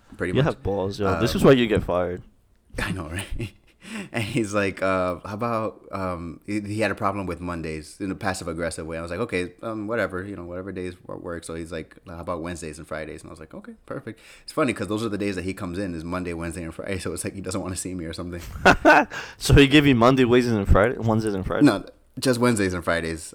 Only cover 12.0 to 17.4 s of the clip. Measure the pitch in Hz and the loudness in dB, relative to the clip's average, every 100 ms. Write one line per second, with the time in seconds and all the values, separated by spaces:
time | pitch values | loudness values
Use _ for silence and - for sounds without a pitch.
12 | - 85 82 87 85 87 80 78 80 78 | -16 -12 -8 -6 -6 -8 -10 -12 -10 -10
13 | 76 76 - 85 78 - 208 226 - - | -10 -12 -16 -18 -18 -18 -18 -18 -14 -12
14 | 117 110 - - - - 127 104 98 107 | -12 -16 -18 -20 -8 -2 0 0 -2 -2
15 | 113 98 101 92 90 95 98 87 101 82 | -2 -2 -2 -2 -4 -6 -6 -6 -6 -6
16 | 82 90 87 85 85 90 80 78 - 95 | -6 -6 -4 -6 -6 -8 -10 -10 -6 -6
17 | - 82 101 98 | -6 -6 -8 -8